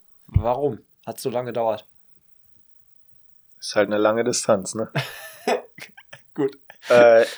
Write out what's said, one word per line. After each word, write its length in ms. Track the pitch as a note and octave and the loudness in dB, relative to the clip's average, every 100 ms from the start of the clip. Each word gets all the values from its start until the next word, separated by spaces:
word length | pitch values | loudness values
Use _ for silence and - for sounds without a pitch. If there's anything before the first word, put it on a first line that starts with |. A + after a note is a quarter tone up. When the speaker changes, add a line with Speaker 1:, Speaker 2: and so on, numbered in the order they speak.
| _ _ _ | _ _ _
Speaker 1:
Warum? 540 | F#2+ A2+ B2+ C#3+ G#2 _ _ - | -2 0 -2 -2 -6 _ _ -16
Hat's 160 | A#2 | -10
so 80 | C3 | -6
lange 180 | A#2+ B2 | -6 -6
gedauert? 380 | A#2 A2+ G#2 - _ _ _ _ _ _ _ _ _ _ _ _ _ _ _ _ _ | -4 -4 -4 -8 _ _ _ _ _ _ _ _ _ _ _ _ _ _ _ _ _
Speaker 2:
Ist 160 | - A2 | -6 -2
halt 120 | G#2 | 0
eine 100 | G#2 | 0
lange 260 | G#2+ A2+ | 0 0
Distanz, 500 | A#2+ A#2 - G#2+ F#2 A2 | -2 -2 0 -2 -2 -10
ne? 140 | A2 - - - - - - | -8 -8 -8 -12 -20 -12 -6
Speaker 1:
<laughs> 880 | A#3 - - - _ - - _ | -6 -6 -20 -20 _ -20 -20 _
Gut. 240 | - C#3 - _ - - | -6 -6 -6 _ -10 2
Speaker 2:
Äh, 360 | A#2+ A#2+ A2+ A2+ | 6 8 8 4